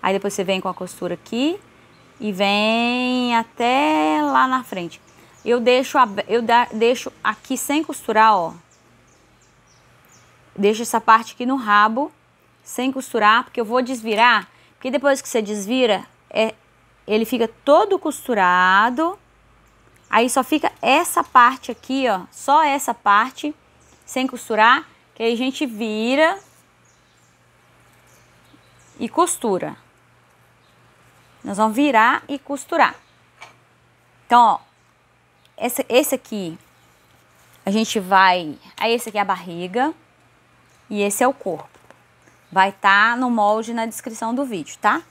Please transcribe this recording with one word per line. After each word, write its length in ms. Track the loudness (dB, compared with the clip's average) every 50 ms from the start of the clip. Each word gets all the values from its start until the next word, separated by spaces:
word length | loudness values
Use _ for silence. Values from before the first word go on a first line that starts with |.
Aí 120 | 0 0 -2
depois 200 | 0 -2 -4 -4
você 100 | -4 -4
vem 180 | -2 -2 -4
com 80 | -4 -8
a 40 | -8
costura 420 | -8 -12 -14 -12 -10 -8 -8 -8
aqui 440 | -8 _ -8 -4 -2 -2 -2 -2 -4 -12 _ _ _ _ _ _ _ _ _ _ _
e 120 | -8 -6
vem 1040 | -4 -2 0 0 0 2 2 0 0 0 0 -2 -2 -2 -2 -2 -2 -2 -2 0 -2
até 840 | -2 -2 -4 _ -4 -2 0 2 2 2 0 0 0 0 0 0 0
lá 260 | -2 0 2 2 2 2
na 160 | 0 -4 -4
frente. 380 | -6 -10 -8 -8 -10 -12 -16 _ _ _ -20 -20 -20 _ _ _
Eu 160 | -2 -2 0
deixo 380 | 2 2 2 2 2 0 2 2
a, 100 | 2 2 0 -8 -6 -2
eu 140 | -2 -2
da, 240 | 0 2 2 2 2
deixo 460 | 0 -2 0 0 0 0 0 -4 -12 -14 _ _
aqui 340 | -6 -6 -6 _ -8 -6 -6
sem 260 | -4 -2 -2 -2 -2
costurar, 520 | -4 -8 -12 -6 -2 2 4 6 6 4
ó. 180 | 2 0 -4 -8 -14 _ _ _ _ _ _ _ _ _ _ _ _ _ _ _ _ _ _ _ _ _ _ _ _ _ _ _ _ _ _ _ _ _ _ _ _ _ _ _
Deixo 260 | -2 0 0 0 0
essa 180 | -4 -4 -4 -4
parte 340 | 4 4 4 4 4 -2 -12
aqui 120 | _ -6
no 100 | -4 -4
rabo 560 | -4 -2 0 2 2 2 2 0 -2 -6 -6 -8 _ _ _ _ _ _ _ _ _ _
sem 280 | -14 -8 -6 -4 -4
costurar, 540 | -4 -6 -10 -6 -4 2 4 4 4 2 0
porque 160 | -4 _ -6
eu 40 | -6
vou 160 | -2 -2 -2
desvirar. 640 | -2 -2 -6 -8 -4 -4 0 2 4 4 4 2 -2 -6 _ _ _ _ _
Porque 180 | _ -10 -4
depois 300 | -4 0 0 0 0 0
que 60 | -2 -4
você 140 | -4 -4
desvira, 640 | -4 -4 -6 -8 -6 -4 0 0 2 2 0 -2 -4 -10 _ _ _ _
é, 240 | -2 -2 -2 -2 -2 _ _ _ _ _ _ _ _ _ _ -2
ele 180 | -2 -2 0
fica 220 | 0 -2 -2 -2 -2
todo 500 | -4 _ _ 4 4 4 4 2 0 -2
costurado. 1200 | -2 -6 -8 -8 -6 -4 0 2 2 4 4 4 4 4 4 4 4 2 0 -2 -2 -4 -4 -8 _ _ _ _ _ _ _ _ _ _ _ _ _ _ _ _ _ _
Aí 200 | 0 0 0 2
só 140 | 0 0 0
fica 280 | 0 0 0 0 -2 -4 -2
essa 420 | 0 2 2 2 2 0 -2 -4 -4
parte 480 | 4 _ 6 6 6 4 0 -10 -14
aqui, 340 | -14 -14 -8 -6 -4 -2 0 0
ó. 160 | -2 -2 -4 -12
Só 320 | _ -12 -2 2 2 4 4
essa 300 | 2 0 -2 -4 -6 -8
parte 640 | -4 _ 2 2 4 2 0 -4 -8 -10 -10 -10 _ _ _ _ _ _ _ _ _ _
sem 220 | -10 -6 -4 -4 -4
costurar, 580 | -6 -10 -8 -6 2 4 6 6 6 4 0 -8 -20 _ _ _ _
que 100 | -4 -2
aí 100 | -2 -2
a 40 | -2
gente 280 | -2 -4 -4 -4 -6
vira 720 | -6 -6 -6 -6 -6 -4 -4 -2 0 2 2 2 2 0 -2 -10 _ _ _ _ _ _ _ _ _ _ _ _ _ _ _ _ _ _ _ _ _ _ _ _ _ _ _ _ _ _ _ _ _ _ _ _ _ _ _ _ _ _ -20 _ _ _ _ _ _ _ -10
e 80 | -10 -6
costura. 680 | -2 0 0 0 -2 -4 -4 -4 -2 -2 -4 -8 -12 -16 _ _ _ _ _ _ _ _ _ _ _ _ _ _ _ _ _ _ _ _ _ _ _ _ _ _ _ _ _ _ _ _ _
Nós 140 | -10 -4 -2
vamos 180 | -2 0 0
virar 480 | 0 0 2 4 4 4 4 2 -2 -4 -8
e 120 | -12 -12
costurar. 560 | _ -10 -12 -12 -8 -6 0 2 2 2 0 -6 _ _ _ _ _ _ _ _ -20 -20 -20 _ _ _ _ _ _ _ _ _ _ _ _ _ _
Então, 160 | _ 6 6
ó, 180 | 6 6 4 0 -4 _ _ _ _ _ _ _ _ _ _ _ _ _ _ _ _ _ _ -8
esse, 280 | -6 -6 -4 -4 -6 0
esse 260 | 0 0 2 2 -4
aqui, 420 | -6 _ -8 -10 -8 -8 -8 -10 -14 _ _ _ _ _ _ _ _ _ _ _ _ _ _ _ _ _ _ _ _ _
a 60 | -4
gente 280 | -2 -2 -2 -2 -4 -6
vai, 580 | -2 2 4 6 6 6 4 2 -2 -6 -10 -12 _ -20 -10 -6
aí 160 | -2 -2 -2
esse 160 | -2 -4 -6
aqui 80 | -4 -4
é 40 |
a 40 | -2
barriga 680 | -2 -2 -6 -6 -12 -10 -10 -10 -6 -2 -2 -2 -2 -4 -8 _ _ _ _ _ _ _ _ _ _ _ _ _ _ _ _ _ _
e 120 | -4 -2
esse 220 | -2 -2 0 2 0
é 40 | 0
o 60 | 0
corpo. 340 | -2 -6 -8 -8 -8 -10 -18 _ -20 _ _ -20 _ _ _ _ _ _ -20 _ _ _ _
Vai 200 | 0 0 0 0
tá 440 | 0 _ 2 2 4 4 4 2 2
no 140 | 0 -2 -2
molde 440 | 0 2 2 2 2 0 -2 -6 -6
na 120 | -6 -6
descrição 480 | -6 -8 -12 -14 -14 -12 -8 -6 -6 -4
do 120 | -4 -4
vídeo, 320 | -4 -6 -8 -10 -10 -16 -4
tá? 220 | -2 -2 -2 -2 -4 _